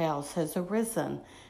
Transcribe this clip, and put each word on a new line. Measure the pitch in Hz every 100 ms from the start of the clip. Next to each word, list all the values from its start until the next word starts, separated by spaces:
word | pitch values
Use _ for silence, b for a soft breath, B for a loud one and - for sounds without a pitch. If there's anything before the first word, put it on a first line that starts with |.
house | 165 143 -
has | - 156 190
arisen | 180 214 226 - 143 143 B B